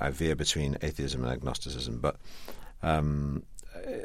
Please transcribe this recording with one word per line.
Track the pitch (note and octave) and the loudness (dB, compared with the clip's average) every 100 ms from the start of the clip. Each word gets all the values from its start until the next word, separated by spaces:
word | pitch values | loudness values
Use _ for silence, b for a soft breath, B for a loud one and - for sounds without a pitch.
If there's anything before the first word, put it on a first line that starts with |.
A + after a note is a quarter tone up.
I | C#2 | 0
veer | C#2 E2 D2 | 2 2 4
between | D2 E2 C#2+ C#2 | 2 2 2 2
atheism | D#2 D2+ C#2 C2+ | 0 0 -2 0
and | B1 | 0
agnosticism, | B1+ B1+ A#1+ - B1 A#1 A#1 | 0 -2 -2 -4 -4 -4 0
but, | C#2+ - B B B B B - | 0 0 B B B B B -2
um, | E2 D#2 D2 C#2+ C#2+ C#2 - - - - - B3+ | 4 6 6 4 2 -2 -4 -10 -10 -8 -6 -6